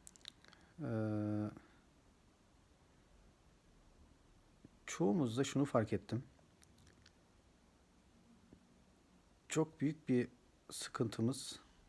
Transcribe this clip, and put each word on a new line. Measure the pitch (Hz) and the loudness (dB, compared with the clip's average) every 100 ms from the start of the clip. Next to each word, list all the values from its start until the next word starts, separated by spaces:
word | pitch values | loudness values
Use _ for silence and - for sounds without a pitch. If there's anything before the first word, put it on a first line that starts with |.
| - - - - - - - - | -20 -20 -20 -20 -20 -20 -20 -10
Ee, | 139 113 110 107 107 107 107 - - - - - - - - _ - - - - - - - - - - - - - - - - - - - - - - - - - | -4 0 0 0 0 -2 -4 -8 -18 -20 -20 -20 -20 -20 -20 _ -20 -20 -20 -20 -20 -20 -20 -20 -20 -20 -20 -20 -20 -20 -20 -20 -20 -20 -20 -20 -20 -20 -20 -16 -10
çoğumuz | - 180 202 127 113 | -2 2 4 2 2
da | |
şunu | 135 135 143 | 0 2 2
fark | 123 104 | 2 2
ettim. | 98 - 120 - - - - - - - - - - - - - _ - - - - _ - - - - - - - - - _ - - _ - | -2 -2 -4 -6 -16 -20 -20 -20 -20 -20 -20 -20 -20 -20 -20 -20 _ -20 -20 -20 -20 _ -20 -20 -20 -20 -20 -20 -20 -20 -20 _ -20 -20 _ -2
Çok | 156 156 - | 0 0 0
büyük | 139 156 - | -2 0 2
bir | 127 117 - - _ - | 2 2 -6 -20 _ -14
sıkıntımız | - - - 117 - 113 135 - - - - | -10 -8 -2 -2 2 0 0 -6 -14 -18 -20